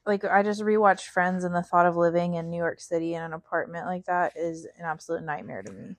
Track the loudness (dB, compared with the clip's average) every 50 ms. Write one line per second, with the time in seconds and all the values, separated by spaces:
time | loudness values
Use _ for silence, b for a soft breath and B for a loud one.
0 | -2 -2 -2 0 2 2 4 4 4 2 0 -2 0 2 4 6 6 6 4 4
1 | 0 -4 0 0 2 2 2 0 -2 -2 0 -2 -2 2 4 6 6 6 6 4
2 | 4 4 4 2 0 0 -2 -4 -4 -4 -4 -2 -2 -2 -4 -6 -6 -4 -2 -2
3 | -2 -2 -4 -4 -6 -8 -8 -10 -8 -4 -2 -2 -2 -4 -6 -8 -6 -4 -6 -4
4 | -2 -2 0 2 0 0 -2 -2 -4 -4 -4 -6 -10 -16 -16 -10 -8 -8 -8 -6
5 | -6 -6 -6 -6 -4 -6 -8 -8 -8 -10 -10 -10 -12 -12 -14 -14 -14 -16 -16